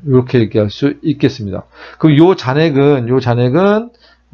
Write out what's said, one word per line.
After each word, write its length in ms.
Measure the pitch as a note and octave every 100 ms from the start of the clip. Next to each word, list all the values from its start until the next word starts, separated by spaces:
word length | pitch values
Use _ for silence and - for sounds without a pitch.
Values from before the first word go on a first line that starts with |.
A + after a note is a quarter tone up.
| E3
이렇게 320 | B2+ B2+ B2+
얘기할 300 | G#2+ A2+ G#2
수 260 | - C#3 C#3+
있겠습니다. 640 | E3 C#3+ C#3 B2+ G2+ F#2+ - - - -
그럼 180 | D#3+ D3
요 180 | E3+ F3+
잔액은, 760 | B2 C#3+ D#3+ C3+ C#3+ C#3+ A#2
요 100 | B2+
잔액은, 720 | B2 A#2+ B2 C#3+ G3 G#3+ A#3+ _ _ _ _